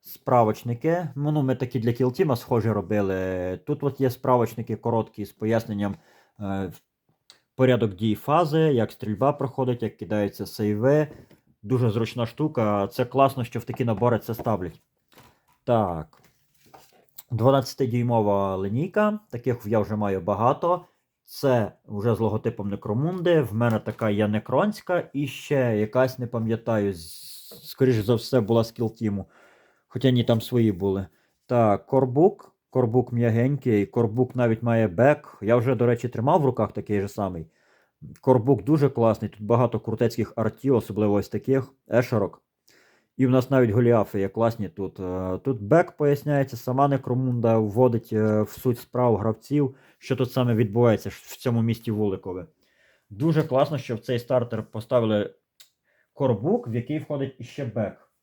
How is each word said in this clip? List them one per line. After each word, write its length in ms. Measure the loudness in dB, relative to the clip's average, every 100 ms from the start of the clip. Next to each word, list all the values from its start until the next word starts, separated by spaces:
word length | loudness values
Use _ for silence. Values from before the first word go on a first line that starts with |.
справочники. 1080 | -20 -12 2 4 4 2 -4 -4 -2 -2 -4
Ну, 180 | -4 -2
ну, 100 | 0
ми 120 | 0
такі 260 | -2 -2 -2
для 120 | -2
кілтіма 440 | 0 0 0 0 0
схожі 340 | 0 0 0
робили. 840 | -2 -2 -2 0 -2 -2 -4 -4 -6 -6
Тут 160 | -4
от 180 | -4 -2
є 100 | -2
справочники 680 | -2 2 2 2 -4 -8 -6
короткі 480 | -2 -2 -2 -8
з 80 | -14
поясненням, 640 | _ 0 0 -2 -4 -4 -6 _ _ _ _
е, 320 | -8 -6 -8 -10 _ _ _ _ _ -20 _
порядок 400 | 0 2 4 0
дій 200 | -2 -2
фази, 460 | -2 0 0 2 2
як 320 | 2 2 0
стрільба 400 | -4 -8 0 0
проходить, 500 | 0 -6 -4 -4 -2
як 140 | -6 -8
кидаються 500 | -6 -2 -2 -4 -12
сейви. 640 | -4 -2 0 2 2 0 -6 -20 _ _ _
Дуже 280 | -4 0 0
зручна 360 | 0 -4 -4 -6
штука. 600 | -4 -4 0 0 0 -2
Це 180 | -4
класно, 400 | -4 2 2 2
що 140 | -8 -8
в 60 |
такі 200 | -10 -4
набори 340 | -2 2 2 2
це 160 | -2
ставлять. 460 | -6 -4 -2 -4 -10 _ _ _ -20 -20 _ _ _
Так. 580 | 0 2 2 -2 -10 _ _ _ _ _ _ -20 _ _ _ -20 -8
Дванадцятидюймова 1300 | 2 4 4 2 -4 -2 0 0 2 2 2 0 -2
лінійка. 640 | -4 -4 -2 0 0 -2 _
Таких 320 | -8 -4 -4 0
я 140 | 0
вже 160 | 0 -2
маю 240 | -2 -2
багато. 640 | -2 0 2 2 0 -2 -4 _ _ _
Це 480 | _ -4 0 2 0 -8 -12
вже 260 | -4 -2
з 60 | 0
логотипом 500 | 0 -2 -4 -6 -8
Некромунди. 680 | -8 -4 -2 -2 -2 2 2
В 140 | 0
мене 240 | 0 0 0
така 320 | -4 -4 -2
є 180 | 0 0
некронська 840 | -2 -2 0 0 -4 -4 -4 -4
і 140 | -6 -6
ще 520 | -8 -2 0 2 0
якась, 400 | 0 0 0 -2
не 80 | -8
пам'ятаю, 680 | -4 -2 -4 -2 0 0
з, 140 | -4 -12 -20 -18 -20 -20 -20 -20
скоріш 280 | 0 2 2
за 180 | 2
все, 260 | 0 2 0
була 240 | 2 2
з 80 | 2
кілтіму. 540 | -2 -6 -2 -4 -4 -8 _ _ _ _ _ _
Хоча 220 | 0 2
ні, 140 | 2
там 160 | 2 0
свої 320 | 2 2 2
були. 340 | 2 0 -2 -4 _ _ _ _
Так, 400 | 2 4 2 2
корбук. 680 | 0 2 4 2 2 -20 _ _
Корбук 420 | 0 2 2 0
м'ягенький, 760 | 0 2 2 2 0 0 2 2
корбук 500 | 0 0 2 -2 2
навіть 260 | 0 0
має 260 | 0 2 2
бек. 500 | 4 4 4 -4 -10
Я 140 | 0 2
вже, 180 | 2
до 120 | 0 2
речі, 220 | 0 -2
тримав 320 | -4 0 2
в 40 |
руках 280 | 2 0 -2
такий 280 | -4 -4 -4
же 80 | -4
самий. 380 | -4 -6 -6 -14 _ _ _ _ _ -20 -6
Корбук 440 | 2 4 4 0
дуже 260 | 2 2 2
класний, 400 | 2 2 2 -4
тут 120 | -8
багато 380 | 0 2 2 -2
крутецьких 520 | -6 -2 -2 0 -6 -2
артів, 380 | -4 -2 0
особливо 400 | 2 0 -2 0
ось 140 | 0 -2
таких, 440 | -8 -2 -2 -2 _ _
ешерок. 520 | -2 0 0 -2 -6 _ _ _ _ _ _ _ -2
І 100 | 2
в 40 |
нас 200 | 2 2
навіть 200 | 2 4
голіафи 500 | 4 4 4 2 -2
є 80 | -4
класні 400 | 0 -2 -2 -10
тут. 320 | -8 -10 -8
Е, 380 | -8 -6 -4 -4
тут 180 | -4 -6
бек 340 | 2 2 2 0
поясняється, 600 | 0 0 0 0 -2 -6
сама 320 | -6 0 2
Некромунда 680 | 0 -2 -2 0 0 2 2
вводить, 540 | 2 4 4 2 -2
е, 300 | 0 2 2
в 80 | 0
суть 280 | -4 -4 -4
справ 380 | -6 0 2 2
гравців, 600 | 0 -4 -4 -2 -2 -4 _ _
що 180 | -6 -2
тут 160 | -2
саме 220 | 0 0
відбувається 540 | 2 0 2 4 2 -2
в 280 | -16 -20 -8
цьому 260 | -2 0
місті 280 | 0 -2 -4
Вуликове. 560 | -2 -2 -4 -8 -12 -12 _ _ _ _ _ _
Дуже 320 | -4 0 0
класно, 360 | 0 0 0 -2
що 180 | -6 -8
в 40 |
цей 180 | -4 -6
стартер 440 | 0 -2 0 -6
поставили 720 | -8 -12 0 0 2 0 -2 -8 _ _ -20 _ _ _ _
корбук, 560 | -4 -2 0 0 -2 -2
в 60 |
який 240 | -6 -4 -6
входить 380 | -6 -6 -6 -10
іще 260 | -18 -10
бек. 460 | -8 -6 -6 -8 _ _